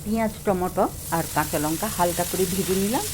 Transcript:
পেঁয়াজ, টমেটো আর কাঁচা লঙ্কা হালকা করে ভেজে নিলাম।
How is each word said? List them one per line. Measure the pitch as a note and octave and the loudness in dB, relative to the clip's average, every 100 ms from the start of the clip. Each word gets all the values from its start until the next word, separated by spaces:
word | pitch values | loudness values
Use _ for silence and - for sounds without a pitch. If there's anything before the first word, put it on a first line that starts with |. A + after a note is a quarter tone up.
পেঁয়াজ, | G#3 A3+ A3 G#3 - | -2 0 0 0 0
টমেটো | F#3 F3+ - A3 - - E3 | 2 0 2 0 0 -4 -2
আর | D#3 C#3 | 0 0
কাঁচা | D3+ D#3+ | 0 0
লঙ্কা | D3+ D#3+ G#3+ - | 0 -2 -4 2
হালকা | F3 E3+ E3+ | 0 2 -2
করে | F3+ F#3 | 0 0
ভেজে | F#3 E3+ F#3+ | 2 2 2
নিলাম। | G3+ B3+ G#4+ | 2 0 0